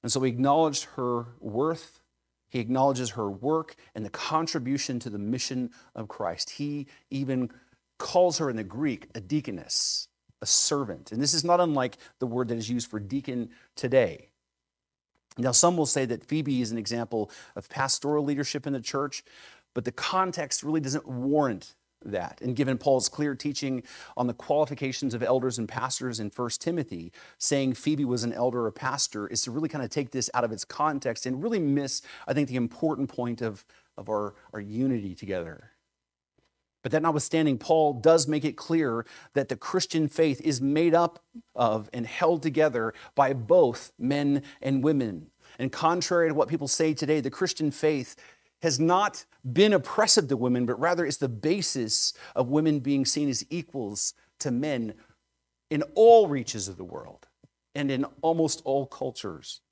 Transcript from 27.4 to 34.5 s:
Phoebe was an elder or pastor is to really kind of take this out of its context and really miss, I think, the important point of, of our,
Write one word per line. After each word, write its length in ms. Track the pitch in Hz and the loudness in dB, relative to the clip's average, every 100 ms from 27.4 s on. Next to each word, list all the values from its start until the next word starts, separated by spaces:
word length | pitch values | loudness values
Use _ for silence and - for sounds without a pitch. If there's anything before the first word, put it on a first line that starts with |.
| - 139 131 | -2 0 0
Phoebe 300 | 123 - 151 | -2 -2 0
was 200 | 139 123 | 0 0
an 80 | 117 | -2
elder 340 | - 123 123 113 | 0 -2 0 -4
or 40 | |
pastor 560 | 107 135 135 - 107 104 | -4 -6 -4 -4 -4 -6
is 160 | 117 | -4
to 80 | - | -4
really 180 | 123 156 | -4 -4
kind 160 | 151 | -4
of 60 | 120 | -4
take 200 | - 131 | -4 -4
this 200 | 131 117 | -4 -2
out 100 | 127 | -2
of 80 | 117 | -2
its 120 | 110 | -4
context 600 | - - 151 139 135 117 127 | -10 -2 -2 -2 -4 -6 -6
and 160 | 131 | -4
really 160 | 202 226 | -2 0
miss, 440 | 151 139 139 - - - - | 2 0 0 -6 -10 -16 -4
I 80 | |
think, 140 | 127 139 | 0 0
the 80 | 127 | 0
important 520 | 117 - 160 139 135 | -2 -2 -2 0 -4
point 340 | - 120 117 | -4 -6 -4
of, 220 | 117 101 _ _ _ - | -6 -6 _ _ _ -16
of 120 | 101 | -4
our, 260 | 107 104 - - | -2 -4 -8 -14